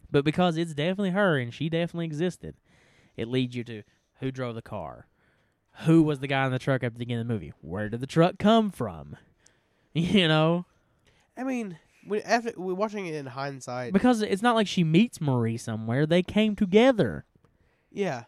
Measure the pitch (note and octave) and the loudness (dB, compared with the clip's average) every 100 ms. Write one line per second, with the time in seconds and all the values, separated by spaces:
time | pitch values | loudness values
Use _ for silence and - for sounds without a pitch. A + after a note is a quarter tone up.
0 | - C#3+ C#3+ D#3 F3+ D#3+ E3+ D3 D#3 F#3+ | -2 0 2 2 2 2 -4 -2 -4 -2
1 | G3 F3+ G3+ D3 A#2+ - D#3+ E3 E3+ E3+ | -2 2 2 2 -2 -4 -4 -2 -4 -4
2 | E3+ D3 F3+ - D#2+ - _ _ _ _ | -6 -2 -4 -4 -14 -16 _ _ _ _
3 | _ - A2+ C3 B2+ B2 A#2 A2 - _ | _ -10 -4 -2 -2 -4 -10 -12 -16 _
4 | _ _ C3+ C3 B2 A2+ - G#2 D#2 A#1+ | _ _ -8 -6 -8 -8 -10 -10 -10 -12
5 | - _ _ _ _ _ _ - B2 E3 | -20 _ _ _ _ _ _ -6 4 6
6 | D3+ C#3+ C3+ C3+ C3+ B2+ - C3 B2 A#2 | 6 2 -2 0 0 -2 0 -2 -2 -6
7 | A#2+ A#2 A#2 A2 D2 - D#2 F2+ G#2+ A#2 | -6 -4 -2 -4 -6 -14 -10 -6 -6 -6
8 | C3 E3 E3+ G3+ G3+ A3+ G#3+ - A2 E2 | -4 2 2 4 4 4 2 -4 -8 -8
9 | D2 - _ _ _ _ _ _ _ D3 | -14 -18 _ _ _ _ _ _ _ -4
10 | E3+ G3 E3+ D#3 D#3+ E3+ F3 _ _ _ | 2 4 4 4 4 2 -2 _ _ _
11 | _ _ _ - C4 B3 G#3 E3 _ _ | _ _ _ -10 -6 -4 -6 -12 _ _
12 | D#3+ G#3 - A#3 A#3 - F#3 F#3 G#3+ G#3 | -6 -6 0 -2 -2 -6 -6 -4 -4 -4
13 | F#3 D#3 C3+ B2+ C#3 C#3 B2+ B2 B2 F#3+ | -6 -8 -8 -8 -8 -8 -10 -8 2 4
14 | B3 A#3 G#3 G3 A#3 A3+ G3+ - E3 E3 | 4 4 0 0 2 2 0 2 4 4
15 | A#3+ - D3 B2+ A2+ A2+ - A2 A2 A#2+ | 4 0 0 2 0 -2 -6 -6 -2 0
16 | D#3 E3+ F3+ G#3 A3 G#3 G3+ G3+ B3+ A3+ | 2 2 2 2 2 2 4 6 6 4
17 | B2+ C#2+ - _ _ _ _ _ _ - | 0 -2 -10 _ _ _ _ _ _ -6
18 | F#3+ B2+ | -4 -4